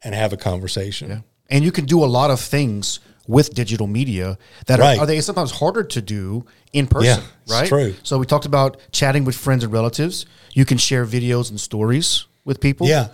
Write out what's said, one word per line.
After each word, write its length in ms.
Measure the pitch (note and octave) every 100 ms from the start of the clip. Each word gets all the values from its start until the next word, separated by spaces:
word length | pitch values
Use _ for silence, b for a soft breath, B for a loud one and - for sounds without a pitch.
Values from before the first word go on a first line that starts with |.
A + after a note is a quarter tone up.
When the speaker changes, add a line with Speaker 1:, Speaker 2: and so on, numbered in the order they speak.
Speaker 1:
and 120 | -
have 180 | G2+ G#2+
a 40 | G2
conversation. 720 | G2+ F2+ F#2 G2+ G2 - -
Speaker 2:
Yeah. 120 | G#2+ - _ -
And 160 | C#3
you 60 | E3
can 140 | F3
do 180 | C3+ E3+
a 40 | C#3+
lot 240 | B2 C#3+
of 80 | B2+
things 580 | - C#3+ C3+ G#2 F#2+ - b b b
with 260 | B2 D3
digital 320 | - G#2+ A2 G#2
media 500 | G#2+ C3+ F#2+ F#2 F#2+ B B B
that 140 | B2+
Speaker 1:
Right. 180 | C#3 A#2+
Speaker 2:
are, 40 |
are 40 | D3+
they 140 | D#3
sometimes 320 | D3 F#3+ C#3+
harder 320 | - D#3 A3+
to 180 | F#3+ -
do 420 | G2+ G#2 F#2+ A2+ - b b
in 160 | C#3+ C3
person, 340 | - A#2 A#2
Speaker 1:
Yeah, 40 | - _
it's 80 | -
Speaker 2:
right? 160 | A2+ -
Speaker 1:
true. 260 | C#3+ A#2 F#2
Speaker 2:
So 160 | - C3+
we 80 | C3
talked 180 | D3
about 320 | C#3+ C#3 C3+ - B
chatting 340 | - C#3 C#3+
with 120 | C3 A#2+
friends 260 | C3+ C3
and 100 | A2+
relatives. 540 | A2+ A#2 C3 D#3+ F#3 - B B
You 120 | C3
can 140 | C3+ B2
share 280 | - C3 A#2
videos 420 | B2 B2 B2 A#2
and 100 | G#2
stories 640 | - G#2+ A2 C3+ - - - _
with 160 | C#3 C3
people. 260 | C#3 C3 C3+
Speaker 1:
Yeah, 200 | D3+ G#2+